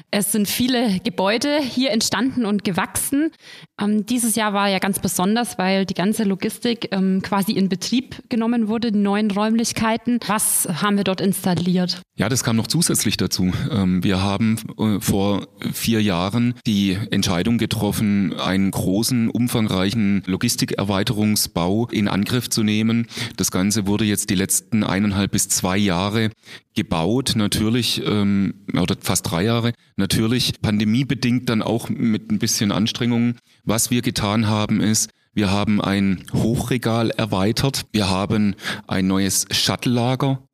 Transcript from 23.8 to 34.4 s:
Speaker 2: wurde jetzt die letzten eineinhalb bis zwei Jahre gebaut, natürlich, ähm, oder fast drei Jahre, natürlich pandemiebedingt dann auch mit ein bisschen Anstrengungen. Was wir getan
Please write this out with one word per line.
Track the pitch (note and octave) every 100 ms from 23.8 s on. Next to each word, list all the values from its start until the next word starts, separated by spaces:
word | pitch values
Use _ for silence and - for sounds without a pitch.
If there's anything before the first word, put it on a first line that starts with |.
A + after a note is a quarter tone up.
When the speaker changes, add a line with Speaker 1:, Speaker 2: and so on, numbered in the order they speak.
| G2
Speaker 2:
wurde | G#2 G#2+
jetzt | G2+ -
die | F#2
letzten | F#2+ - - A2
eineinhalb | - F#2+ G#2+ G2 G2
bis | G2+ -
zwei | - F#2 F#2+
Jahre | G2+ E2+ G2+ A2 A2 - - - - -
gebaut, | F#2+ E2+ E2 B2 C3 A2
natürlich, | G#2 - G#2+ B2 A2 - -
ähm, | G#2 G2+ G2+ F#2+ - -
oder | - F2+ F#2+
fast | - F#2+ -
drei | E2
Jahre, | G#2+ A#2 A#2 A#2 _ -
natürlich | F#2+ - A2+ B2 - -
pandemiebedingt | G#2+ G#2 G#2+ A#2 C3+ C3 B2 B2 B2+
dann | A2+
auch | F#2+ A2+ -
mit | - A#2 G#2+ -
ein | G#2
bisschen | A2 - G2+
Anstrengungen. | F2+ A2 - A#2+ A#2+ A#2+ A#2+ _ _ -
Was | A2 -
wir | A#2+
getan | A#2 F2+ G2+ G#2+